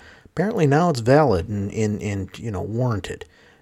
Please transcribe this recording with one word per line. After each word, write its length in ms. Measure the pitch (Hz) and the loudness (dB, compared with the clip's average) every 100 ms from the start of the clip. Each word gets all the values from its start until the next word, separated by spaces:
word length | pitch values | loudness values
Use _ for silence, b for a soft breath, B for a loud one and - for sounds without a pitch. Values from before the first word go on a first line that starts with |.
| B B B | B B B
apparently 420 | - 190 220 147 | -4 -2 2 2
now 220 | 143 175 | 4 2
it's 100 | 131 | 2
valid 500 | 113 139 147 92 104 | 4 6 6 2 0
and, 220 | 101 98 | -4 -4
and, 320 | - 107 104 | -2 -2 -2
and, 340 | 104 101 92 - | -4 -6 -6 -10
you 140 | 110 | -8
know, 100 | 95 | -6
warranted." 640 | 98 113 127 104 - - - b b b | -4 -2 -2 -2 -6 -12 -16 b b b